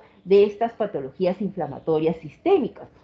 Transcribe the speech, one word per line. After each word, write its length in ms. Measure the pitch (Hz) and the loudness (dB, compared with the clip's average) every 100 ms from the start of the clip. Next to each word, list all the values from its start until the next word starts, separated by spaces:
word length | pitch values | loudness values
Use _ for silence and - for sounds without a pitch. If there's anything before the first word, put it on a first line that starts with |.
| - _ | -12 _
de 220 | 175 196 208 | 2 4 4
estas 260 | 202 233 | 2 -6
patologías 680 | - 214 151 131 - 180 190 | -4 -6 -6 -10 -4 -4 -2
inflamatorias 760 | 202 180 147 135 - 156 160 170 | -6 -6 -10 -8 -2 0 0 -2
sistémicas? 680 | 151 - 330 370 220 - - _ | -8 -6 2 2 0 -8 -20 _